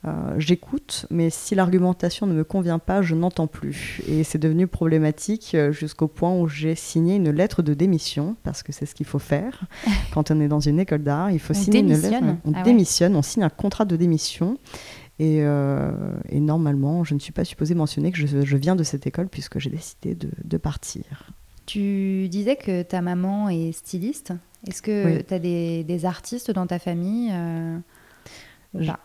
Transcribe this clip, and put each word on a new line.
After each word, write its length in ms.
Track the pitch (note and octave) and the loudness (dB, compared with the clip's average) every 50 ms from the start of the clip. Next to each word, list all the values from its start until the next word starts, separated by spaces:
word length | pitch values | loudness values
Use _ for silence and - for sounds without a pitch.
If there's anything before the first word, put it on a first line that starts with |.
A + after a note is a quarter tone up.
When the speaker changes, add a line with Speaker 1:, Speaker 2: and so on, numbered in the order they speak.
| - | -6
Speaker 1:
à, 340 | D#3+ D3+ D#3 - - - - | -6 -6 -4 -4 -2 -2 -2
j'écoute, 680 | D#3 D3 F3+ F3 - - - C#4 - - - - - - | 2 2 2 0 0 -6 -6 -6 -6 -6 -10 -10 -8 -4
mais 200 | - E3+ E3 E3 | 0 2 2 0
si 260 | D#3+ - - - G#3+ | 0 -2 -6 -2 2
l'argumentation 720 | F#3+ F#3 F3 F3+ F#3 F3+ F3+ F3+ - - F3 - - A3 G3 | 2 2 4 4 4 4 4 2 0 -2 -4 -2 -2 -2 0
ne 60 | F3 | 2
me 100 | D#3 D#3 | 0 0
convient 340 | - - G3 F3+ E3+ E3 E3 | 0 -2 -2 0 0 -2 -2
pas, 240 | - - F3+ G3 | 0 0 0 2
je 140 | G3 E3 D#3+ | 2 2 2
n'entends 320 | D#3+ E3+ F#3 - - E3 D#3 | 2 0 0 0 0 -2 -2
plus. 540 | - - - C#3 D3 F3 - - - - - - | -4 -6 -8 -8 -8 -8 -10 -10 -10 -10 -4 -2
Et 160 | D3+ D#3 D#3+ | 0 0 0
c'est 120 | - - D#3+ | 0 -2 0
devenu 300 | D3+ D#3+ D#3 E3+ F#3 F3+ | 0 2 2 2 2 0
problématique, 880 | - - E3+ E3 D#3 D#3+ D#3 D3+ D3+ - - - G#3 A3 - - - | 0 0 2 2 4 4 4 2 0 -2 -2 -4 -4 -4 -4 0 2
euh, 160 | D#3+ D3 C#3+ | 2 4 2
jusqu'au 380 | D3+ D3 D#3 D3+ - - D#3+ D3+ | 2 0 -4 -8 -2 -2 -2 -2
point 280 | - - - F3 F#3 F3+ | 0 0 0 2 2 2
où 120 | E3+ D#3+ | 2 0
j'ai 260 | C#3+ C#3+ D3+ D#3+ D#3+ | -2 -2 -2 -2 -2
signé 400 | D#3+ - - - E3 E3 E3+ F#3+ | -2 -6 -2 0 2 2 4 4
une 140 | G#3 F#3 D#3 | 4 4 2
lettre 320 | D3 D3 F#3 A3 - - | 4 2 2 2 2 0
de 120 | F3 D3 D3 | 2 2 2
démission, 640 | C#3 E3 G3 F#3 D#3 - - - - C#3+ E3+ A3+ - _ | 2 4 4 4 2 0 -2 -4 -4 -4 -4 -4 -6 _
parce 200 | - - - - | -8 -8 -8 -8
que 100 | - C#3+ | -12 -10
c'est 120 | - - | -8 -8
ce 100 | D3 - | -10 -6
qu'il 100 | - D3 | -8 -8
faut 140 | - - C#3+ | -4 -4 -4
faire. 460 | - - D3+ C#3+ F3+ B3 C4 - F#3 - - - - A#3 | -2 0 -2 -2 -2 -4 -8 -10 -12 -12 -12 -6 -2 0
Speaker 2:
<laughs> 260 | G3+ F#3+ - - - | 0 0 0 0 0
Speaker 1:
Quand 180 | D#3 D3+ - | 0 0 2
on 100 | D#3 D#3 | 2 2
est 80 | D3+ D3 | 2 2
dans 100 | D3+ D3+ | 2 2
une 200 | C#3+ D3 C#3+ D#3+ | 2 4 4 2
école 240 | F#3+ F#3 D#3 D3+ D3+ | 2 2 0 0 0
d'art, 280 | C#3+ C#3+ D3 F3+ G3+ | 0 0 0 0 0
il 80 | F#3+ D#3 | 0 -2
faut 140 | - - D#3+ | 0 -2 -2
Speaker 2:
On 40 | G3+ | 0
Speaker 1:
signer 220 | G3+ F3+ G#3 - | 2 4 4 6
une 100 | G#3 F#3 | 6 6
lettre. 120 | D#3 D3+ | 4 4
Speaker 2:
démissionne. 360 | D#3 F#3+ G#3+ B3 B3+ A3+ - E3+ - | 4 2 0 2 2 2 0 0 0
Speaker 1:
On 80 | D3+ D3+ | -2 0
Speaker 2:
Ah 40 | F3+ | 2
ouais. 60 | F#3 | 6
Speaker 1:
démissionne, 520 | G#3+ A#3+ A#3 F#3 - - - F3 F3 G3+ | 8 8 8 8 6 4 4 4 6 6
on 60 | D#3 | 4
signe 220 | C#3 - - A#3 G3+ | 2 0 0 2 2
un 60 | D#3 | 0
contrat 360 | - - - G3+ - - A3 | 0 0 -4 -4 0 0 0
de 100 | G3+ F3 | 0 2
démission. 600 | D#3+ F3 F3 E3 D#3 - - - - E3+ F3+ A#3+ - - - - - - - - - - - _ _ | 2 4 4 2 2 0 -4 -4 -2 -2 -2 -2 -4 -8 -16 -18 -18 -16 -18 -18 -20 -20 -20 _ _
Et, 200 | D#3 D#3 D#3 D#3 | 2 2 4 4
euh, 500 | D3 D3 D3 C#3+ C#3 C#3 C#3 C3+ C#3 C3+ - - G1+ G1+ G1+ G1+ - - | 4 4 2 2 2 2 0 0 0 -2 -2 -4 -4 -6 -6 -6 -8 -4
et 100 | - C#3+ | 0 0
normalement, 640 | D3 D3+ D3+ E3 E3 D3+ C#3+ C#3 C3+ C#3+ D#3+ F3 E3+ | 2 2 2 2 2 2 2 2 2 2 2 0 0
je 100 | D3+ D3 | 0 0
ne 60 | C#3+ | -2
suis 140 | - - D3+ | -4 -4 -4
pas 100 | - F3+ | -4 -4
supposée 320 | - - - D#3 D3+ F3 | -4 -2 -4 -2 0 0
mentionner 360 | E3+ D#3 D3 - - C#3+ E3+ | 0 0 0 0 0 -2 -2
que 60 | F#3 E3+ | 0 0
je, 280 | D3 C#3+ C#3+ C#3 C#3+ | -2 0 2 0 2
je 120 | C#3 C#3+ C#3 | 2 2 0
viens 200 | C3+ E3 F#3 F#3 | 2 2 2 2
de 60 | D#3+ | 0
cette 220 | - - C#3+ - | -2 -2 -4 -6
école, 220 | - - - F3 F#3+ | -4 -4 -4 -6 -6
puisque 320 | - D#3 C#3 - - - | -6 -10 -12 -8 -8 -6
j'ai 100 | C3+ C3+ | -6 -6
décidé 460 | - D#3+ - - - _ - - F3 | -8 -8 -10 -12 -18 _ -8 -8 -6
de, 140 | E3+ D#3 C#3+ - - - | -6 -6 -10 -10 -10 -6
de 120 | - E3 D#3+ | -4 -4 -2
partir. 760 | - D3+ C#3+ - - - - - - - C#3+ - - - - - - - - - - | -2 -4 -6 -6 -10 -12 -12 -12 -12 -12 -14 -18 -16 -20 -20 -20 -20 -20 -20 -20 -16
Speaker 2:
Tu 640 | - - G#3 G3+ G3+ G3+ G3 G3 G3 F#3+ F#3+ F#3+ F#3 | -8 -4 -2 -2 0 0 0 0 0 0 0 -2 -2
disais 260 | E3+ G3+ G3+ A3 C4+ | -2 -2 0 0 -2
que 260 | C#4 - - F#3+ F3 F3 | -2 0 -2 -2 -2 -2
ta 180 | F3 - F#3 | -2 -2 -2
maman 480 | F3 F3 F3+ F3+ F3+ F#3+ G3 G#3 G#3 G3+ | -2 -2 -2 0 0 0 0 0 0 0
est 240 | F3+ E3 E3 E3 E3 | 0 -2 -2 -4 -6
styliste. 580 | - - - - F3+ E3+ A3+ D4+ - - - F3+ F3 _ _ _ _ - | -8 -12 -8 -8 -6 -4 -4 -6 -8 -8 -10 -12 -12 _ _ _ _ -14
Est-ce 160 | G3 F#3 - | -12 -12 -8
que 360 | - A3 G#3+ G#3 G3+ E3+ D#3+ D#3 | -4 -2 -2 0 2 2 2 0
Speaker 1:
Oui. 60 | D3 - | -2 -4
Speaker 2:
t'as 120 | F#3+ F3+ | -6 -4
des, 440 | E3 F3+ F3 E3+ E3+ E3 E3+ E3 E3 | -2 -2 -2 -2 -2 -2 -2 -4 -4
des 220 | D#3 F3 F3 D#3+ | -4 -4 -2 -2
artistes 460 | F3+ F3 - - - - B3 - - | -4 -4 -4 -10 -10 -10 -8 -4 -4
dans 160 | G#3 F#3 F3+ F3+ | -2 -2 -2 -2
ta 120 | F3+ F3 | -4 -4
famille, 520 | - F#3 F3 E3+ F3 F#3+ G#3 A#3 A#3+ A#3 G3 | -4 -4 -4 -2 -2 -2 -2 -2 -2 -2 -2
euh, 440 | F3 E3+ E3+ E3 E3 E3 E3 E3 E3+ E3+ _ _ - - - - - _ - - - - - - _ _ _ - | -2 -4 -4 -4 -4 -4 -4 -6 -8 -10 _ _ -20 -20 -20 -20 -20 _ -20 -20 -20 -20 -20 -20 _ _ _ -6
ou 80 | F#3 | -4
Speaker 1:
Je- 60 | D#3+ D#3 | -4 -2
Speaker 2:
pas ? 120 | D#3+ - - | -4 -6 -10